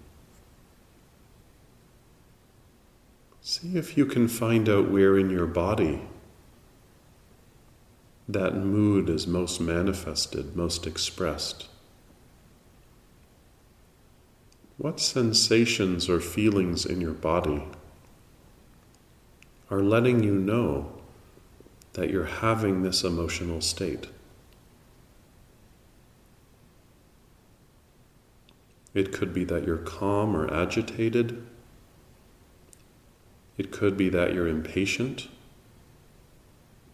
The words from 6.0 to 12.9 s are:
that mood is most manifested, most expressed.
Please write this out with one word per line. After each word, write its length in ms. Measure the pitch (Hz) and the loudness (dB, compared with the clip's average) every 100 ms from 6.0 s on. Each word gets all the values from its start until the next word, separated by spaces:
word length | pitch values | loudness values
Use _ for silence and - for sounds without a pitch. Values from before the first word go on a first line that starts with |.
| - - - - - - - - - - _ - - - - - - - - _ - - - | -8 -18 -20 -20 -20 -20 -20 -20 -20 -20 _ -20 -20 -20 -20 -20 -20 -20 -20 _ -20 -20 -6
that 280 | 104 92 - | -2 -2 -2
mood 520 | 98 104 104 101 87 | 0 2 4 4 2
is 200 | 80 87 | -2 0
most 320 | 87 87 - | -2 -2 -4
manifested, 960 | 82 85 95 92 - 71 - - 69 82 | -2 0 0 -2 -6 -6 -4 -6 -8 -4
most 320 | 85 - - | -4 -4 -8
expressed. 800 | 85 - - 87 - - - - - - - - - - - - - - - - | -6 -6 -4 -4 -4 -8 -10 -16 -20 -20 -20 -20 -20 -20 -20 -20 -20 -20 -20 -20